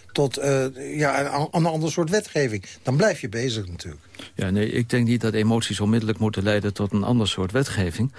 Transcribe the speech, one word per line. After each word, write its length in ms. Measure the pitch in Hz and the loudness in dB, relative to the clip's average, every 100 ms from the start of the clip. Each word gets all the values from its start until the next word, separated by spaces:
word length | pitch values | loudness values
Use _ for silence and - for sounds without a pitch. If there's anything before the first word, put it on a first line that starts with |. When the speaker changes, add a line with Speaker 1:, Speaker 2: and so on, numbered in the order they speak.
| - | -8
Speaker 1:
tot, 240 | - 143 - | 0 0 0
eh, 640 | 143 135 131 127 139 147 | 0 2 0 -4 -8 -2
ja, 360 | 143 139 143 | 0 0 0
een, 140 | 143 156 | -2 0
een 160 | 180 165 | 0 2
ander 240 | 160 160 | 0 -2
soort 200 | - 165 | -2 0
wetgeving. 540 | 208 208 156 135 104 - - | 0 0 -2 0 -2 -8 -8
Dan 140 | - 135 | -2 2
blijf 240 | 214 170 | 2 2
je 80 | 117 | -4
bezig 400 | 110 131 110 92 | -4 -4 -4 -6
natuurlijk. 340 | 85 - 73 - - - | -10 -12 -16 -18 -20 -12
Speaker 2:
Ja, 160 | - 95 | -4 0
nee, 200 | 98 110 | 2 2
ik 200 | - 120 | 0 0
denk 160 | 127 117 | 2 2
niet 140 | 120 | 2
dat 140 | 113 | 2
emoties 460 | 107 107 117 - 101 | 2 4 2 0 0
onmiddellijk 380 | 104 113 107 - | 2 2 2 0
moeten 240 | 110 107 | 0 0
leiden 300 | 98 104 101 | 2 2 0
tot 200 | 95 101 | -2 0
een 120 | 104 | 0
ander 240 | 101 123 101 | 2 2 2
soort 240 | - 92 | 0 0
wetgeving. 600 | 117 139 - 90 85 123 | 0 0 0 -2 0 -4